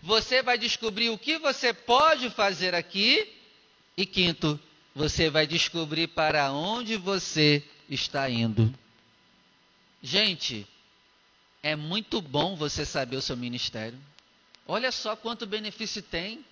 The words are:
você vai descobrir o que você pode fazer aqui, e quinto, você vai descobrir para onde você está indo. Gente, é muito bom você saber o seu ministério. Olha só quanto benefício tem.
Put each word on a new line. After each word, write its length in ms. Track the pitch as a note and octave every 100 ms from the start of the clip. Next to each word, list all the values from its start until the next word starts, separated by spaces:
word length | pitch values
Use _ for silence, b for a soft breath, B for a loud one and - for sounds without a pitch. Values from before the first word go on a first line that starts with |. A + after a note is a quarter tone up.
você 400 | D#3 A3 G#3+ B3+
vai 160 | B3 A#3+
descobrir 520 | A3+ - A3+ G3+ A#3
o 80 | A3
que 200 | - D#4+
você 360 | D4+ B3+ B3
pode 560 | - - B3 D#4 D4+ B3
fazer 420 | - G3+ E3 F3+
aqui, 580 | F3 E3 F#3+ A3 D4+ G#4+ - _ _ _ _ _ -
e 100 | G3
quinto, 540 | F#3+ F3 E3 D#3+ D3 - _ _ C3+
você 340 | D3 - D#3+
vai 160 | D3+ D3+
descobrir 640 | D#3+ - E3+ D#3 D#3 E3
para 440 | - D#3 D3+ C#3
onde 460 | C#3 F3 A#3 A3+ A3
você 640 | F3+ F#3+ - D#3 D3+ D3 - - _
está 400 | C3+ - C#3+ C3+
indo. 440 | A#2 A#2 G#2+ A2+ C3 _ _ _ _ _ _ _ _ _ _ _ _
Gente, 680 | C3 F3+ G#3+ D#3+ - A2+ G2+ _ _ _ _ _ _ _ _ _
é 140 | D3 D3+
muito 460 | D3+ G3+ G#3 A#3
bom 340 | D3+ C#3 E3 F3+
você 300 | D3 - D3
saber 320 | D3 B2+ C3
o 40 |
seu 160 | - B2+
ministério. 640 | B2 A#2+ - A2+ A2+ B2 C#3+ - _ _ _ - -
Olha 240 | F#3+ B3+
só 240 | - G#3+ A3
quanto 300 | A3+ A#3 A3
benefício 560 | G#3+ G#3+ - G#3+ G#3
tem. 420 | - E3+ F#3+ A#3+ C4+